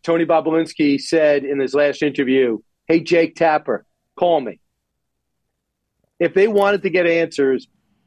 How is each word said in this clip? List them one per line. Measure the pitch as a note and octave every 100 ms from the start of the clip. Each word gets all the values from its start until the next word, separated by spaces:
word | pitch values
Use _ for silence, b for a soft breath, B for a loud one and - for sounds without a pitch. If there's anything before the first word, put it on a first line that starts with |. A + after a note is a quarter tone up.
Tony | - E3+ E3
Bobulinski | D#3+ D#3 D#3+ D#3+ - D3 C#3
said | - E3 D3+ C#3+
in | C3+ C#3
his | C3
last | C#3 D3 C3+
interview, | D3+ C3+ B2+ C3 B2+ G#2+ - _ -
"Hey, | E3
Jake | C#3+ E3+ E3 -
Tapper, | E3 D3+ - A2+ - _ _ -
call | F3 D#3+
me." | A#2+ F2 _ _ _ _ _ _ _ _ _ _ _ _ _ _ _ -
If | E3+
they | F#3 G#3+
wanted | G3+ G3 G3+
to | G3
get | E3+ E3+
answers, | E3 E3 - C3+ C3 - _ _ _